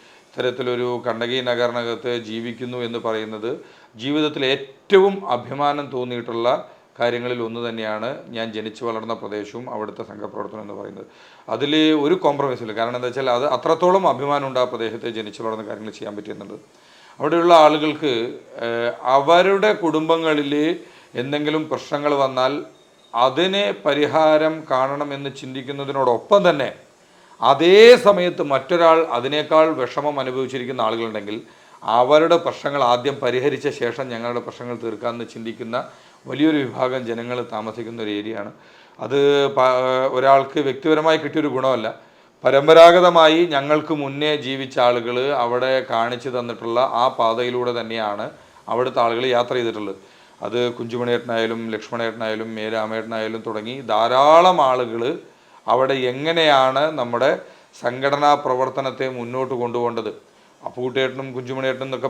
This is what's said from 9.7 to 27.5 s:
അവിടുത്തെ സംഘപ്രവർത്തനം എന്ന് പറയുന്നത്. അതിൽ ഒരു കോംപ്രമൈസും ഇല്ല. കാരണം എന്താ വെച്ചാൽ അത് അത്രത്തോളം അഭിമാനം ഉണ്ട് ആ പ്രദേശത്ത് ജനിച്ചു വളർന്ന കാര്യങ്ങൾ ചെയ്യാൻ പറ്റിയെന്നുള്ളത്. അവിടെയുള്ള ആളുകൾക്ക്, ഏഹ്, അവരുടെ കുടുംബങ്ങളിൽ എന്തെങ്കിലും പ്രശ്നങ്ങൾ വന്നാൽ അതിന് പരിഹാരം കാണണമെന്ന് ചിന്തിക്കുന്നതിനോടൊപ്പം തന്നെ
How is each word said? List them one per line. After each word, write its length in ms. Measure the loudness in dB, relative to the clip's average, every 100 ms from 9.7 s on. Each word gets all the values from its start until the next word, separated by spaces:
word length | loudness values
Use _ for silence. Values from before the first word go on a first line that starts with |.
അവിടുത്തെ 300 | -10 -10 -10 -14
സംഘപ്രവർത്തനം 540 | -14 -12 -12 -12 -12 -14
എന്ന് 100 | -14
പറയുന്നത്. 260 | -14 -16 -20 -20 -20 -20 -10
അതിൽ 180 | -4 0 2 4 4 2
ഒരു 100 | 2
കോംപ്രമൈസും 420 | 2 0 -2 -4 -8
ഇല്ല. 80 | -4
കാരണം 180 | -4 -4
എന്താ 100 | -6
വെച്ചാൽ 200 | -4 0 0
അത് 100 | 0 -2
അത്രത്തോളം 480 | 0 2 4 4 2
അഭിമാനം 320 | 0 -2 -2 -2
ഉണ്ട് 100 | -2
ആ 20 | -2
പ്രദേശത്ത് 380 | -2 -6 -6 -8 -8
ജനിച്ചു 240 | -10 -8 -8
വളർന്ന 180 | -8 -10
കാര്യങ്ങൾ 240 | -12 -14 -12
ചെയ്യാൻ 160 | -12 -12
പറ്റിയെന്നുള്ളത്. 420 | -12 -14 -14 -18 -20 _ _ -20 -20 -6
അവിടെയുള്ള 340 | 0 2 6 8 8
ആളുകൾക്ക്, 480 | 6 0 -2 -2 -2 -4 -8 -16 -8 -6
ഏഹ്, 260 | -2 -4 -4 2 2
അവരുടെ 560 | 6 6 6 4 2 2
കുടുംബങ്ങളിൽ 680 | 0 0 2 2 2 0 0 0 0 -2 -10 -20 -12 -8
എന്തെങ്കിലും 420 | -6 -4 -2 -2 -4
പ്രശ്നങ്ങൾ 420 | -6 -4 -6 -2 -2
വന്നാൽ 300 | -2 0 -2 -4 -10 -20 _ _ _ -2 0
അതിന് 360 | 0 0 0 -4 -4 -2
പരിഹാരം 720 | 0 0 2 4 4 2 -4 -4
കാണണമെന്ന് 580 | -2 -2 -4 -6 -8 -10 -12
ചിന്തിക്കുന്നതിനോടൊപ്പം 1000 | -12 -12 -10 -10 -6 -2 0 0 2 4 4
തന്നെ 200 | 2 -2 -8 -20 _ _ _ _ -2 2